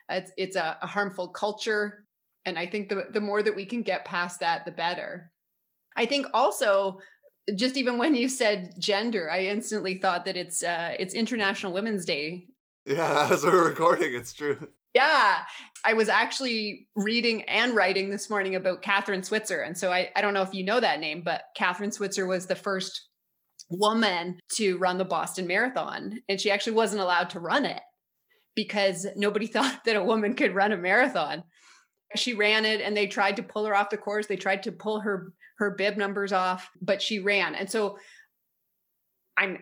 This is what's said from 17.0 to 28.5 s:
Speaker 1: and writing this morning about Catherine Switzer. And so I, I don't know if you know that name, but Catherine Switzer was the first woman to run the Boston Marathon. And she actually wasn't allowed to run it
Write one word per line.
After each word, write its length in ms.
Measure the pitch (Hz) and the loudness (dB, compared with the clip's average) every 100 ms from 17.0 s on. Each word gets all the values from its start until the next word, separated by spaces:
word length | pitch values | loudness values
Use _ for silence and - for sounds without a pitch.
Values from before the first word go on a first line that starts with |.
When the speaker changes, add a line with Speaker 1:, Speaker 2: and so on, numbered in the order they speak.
| 202 233 233 220 | 0 2 2 0
Speaker 1:
and 300 | - 202 254 | 0 0 2
writing 360 | 220 185 196 196 | 4 4 2 -2
this 180 | 202 - | -4 -4
morning 280 | 208 190 185 | -2 -2 0
about 260 | 185 180 | -2 -2
Catherine 400 | - 196 202 190 | 2 2 2 -4
Switzer. 380 | 185 214 214 170 | -2 -2 -2 -4
And 160 | 117 175 | -4 -4
so 160 | 190 | -2
I, 180 | 180 180 - | 0 0 0
I 40 | |
don't 140 | 202 | 0
know 80 | 196 | 0
if 100 | 190 | -2
you 120 | 190 | -2
know 160 | 185 240 | 0 2
that 200 | 214 151 | 2 0
name, 220 | 156 156 | -4 -6
but 180 | 170 160 - - | -4 -4 -6 -2
Catherine 360 | 185 180 202 | 0 0 -4
Switzer 340 | 202 196 196 185 | -4 -6 -2 -2
was 200 | 185 180 | -2 -2
the 100 | 175 | -4
first 520 | 208 190 185 - - _ _ _ _ _ - | -2 -4 -4 -10 -16 _ _ _ _ _ -8
woman 680 | 175 208 226 214 175 175 175 - - | 2 2 4 2 2 -4 -8 -8 -2
to 200 | 202 180 | 0 2
run 200 | 180 180 | 0 0
the 60 | |
Boston 420 | 185 165 165 - 180 | 0 -2 -2 -4 -2
Marathon. 760 | 190 247 208 151 - 196 220 - | 0 0 -2 -4 -6 -8 -10 -4
And 120 | 196 | 0
she 100 | 208 | 2
actually 240 | 202 226 | 2 2
wasn't 280 | 220 220 208 | 2 2 2
allowed 280 | 185 175 180 | 2 2 0
to 100 | 180 | -4
run 240 | 170 262 | 0 0
it 160 | 233 - - _ _ _ _ _ _ | 0 -4 -12 _ _ _ _ _ _